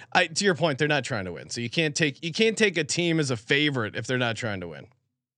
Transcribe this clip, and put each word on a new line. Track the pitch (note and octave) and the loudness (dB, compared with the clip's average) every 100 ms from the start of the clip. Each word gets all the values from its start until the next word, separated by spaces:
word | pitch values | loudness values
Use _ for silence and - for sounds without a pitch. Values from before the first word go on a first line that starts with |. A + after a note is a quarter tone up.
| - | 0
I, | E3+ F3+ | 2 2
to | D#3+ | 2
your | G3 | 2
point, | D#3+ E3 C3 | 2 2 2
they're | D3+ | 2
not | D3 | 2
trying | B2 A#2 | 0 -4
to | F#2 | -4
win. | D#2 D2 | -8 -10
So | - | -6
you | A#2+ | -4
can't | - D#3+ - | 0 0 2
take, | D#3 - | 0 0
you | E3 | -8
can't | D#3 A3 A3 | 2 2 4
take | G#3+ E3+ | 2 2
a | |
team | D3+ - E3+ D#3+ | -2 0 0 2
as | C#3+ | 0
a | B2 | -2
favorite | - C#3+ D3+ C3+ G#2+ F2+ | 0 2 2 0 -4 -6
if | A2 | -4
they're | B2+ | -2
not | A#2+ A2+ | 0 -2
trying | A#2 G2 | -6 -6
to | F2 | -8
win. | D2 - _ _ _ _ | -12 -16 _ _ _ _